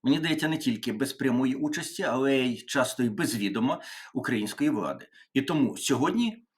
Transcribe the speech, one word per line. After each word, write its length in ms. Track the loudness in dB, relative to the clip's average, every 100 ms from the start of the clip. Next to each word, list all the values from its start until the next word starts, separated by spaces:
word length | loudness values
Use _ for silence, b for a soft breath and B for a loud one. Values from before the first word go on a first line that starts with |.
мені 160 | 2 2
здається, 300 | 2 0 0
не 100 | 0
тільки 340 | 0 0 -2
без 200 | -2 -4
прямої 420 | 0 0 2 2
участі, 480 | 0 -2 -2 -6 -4
але 340 | -2 2 2 2
й 200 | 2 -2
часто 460 | -4 0 0 0
й 60 | -2
без 280 | 0 -2 0
відома 440 | -2 0 0 0 B B B
української 560 | -6 -2 -2 -2 0 0
влади. 380 | 2 -2 -6 -12 b b
І 80 | -2
тому 340 | 0 2 2 0
сьогодні 680 | 0 2 2 2 0 -2 _